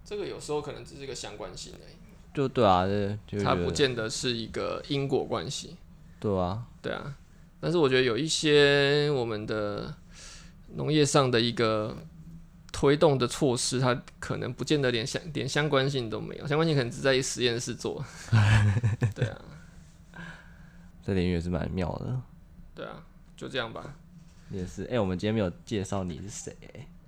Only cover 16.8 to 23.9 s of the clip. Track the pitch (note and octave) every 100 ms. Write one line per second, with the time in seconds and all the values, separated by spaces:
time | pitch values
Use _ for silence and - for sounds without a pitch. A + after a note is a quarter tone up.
16.8 | A#2+ B2+ C#3 C3 C3+ - B2 A#2 A#2+ A#2+
17.8 | A#2 C#2+ C#3 - - A2+ G#2 A2 G#2 G2+
18.8 | A#2 G#2 A#2 G2 B2 - - - - -
19.8 | - - - - - - - - - -
20.8 | - - - G2 F2+ F2 E2+ F2 - F2+
21.8 | F2 - - B2+ - - - - - -
22.8 | A#2+ G#2+ D#3+ - - - C3+ C3 A2+ -
23.8 | -